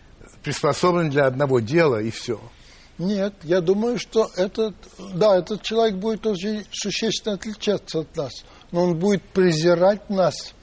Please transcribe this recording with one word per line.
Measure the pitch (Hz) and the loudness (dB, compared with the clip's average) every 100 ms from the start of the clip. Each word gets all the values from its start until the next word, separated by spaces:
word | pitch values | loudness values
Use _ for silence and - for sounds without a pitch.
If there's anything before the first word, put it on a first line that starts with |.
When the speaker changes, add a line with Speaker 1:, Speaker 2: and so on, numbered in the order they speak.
| - - - - | -20 -20 -20 -14
Speaker 1:
приспособлен | 147 135 151 135 175 175 160 | -8 -2 0 2 2 2 0
для | 143 135 | 2 2
одного | 127 143 127 | 2 2 2
дела, | 110 165 156 110 | 2 2 4 2
и | 113 | -4
всё? | - - 104 117 - - - - - | -8 -8 -8 -10 -20 -20 -20 -20 -6
Speaker 2:
Нет, | 180 208 202 - | -4 -2 -4 -6
я | 151 185 | 0 0
думаю, | 170 202 233 226 | 2 0 0 -4
что | - 220 208 - | -2 -2 -2 -2
этот, | 190 - 220 - - - 196 | -4 -2 -4 -6 -20 -20 -10
да, | 175 214 185 | 0 4 4
этот | 170 208 | 0 -8
человек | - 220 226 185 | -4 0 0 0
будет | 220 220 220 | -4 -4 -4
очень | 180 202 214 185 | -4 -4 -6 -10
существенно | - 202 - 220 - 220 | -8 -6 -4 -4 -4 -6
отличаться | 196 220 208 208 185 - 160 | -6 -8 -6 -2 -2 -4 -8
от | 151 160 | -6 -8
нас, | 151 - - - - | -8 -10 -20 -20 -6
но | 175 | 0
он | 180 165 | 0 2
будет | 202 196 | 2 0
презирать | - 190 180 156 175 170 190 208 - | 0 2 4 4 4 4 4 2 -2
нас | 190 170 - - - | 0 0 0 -14 -20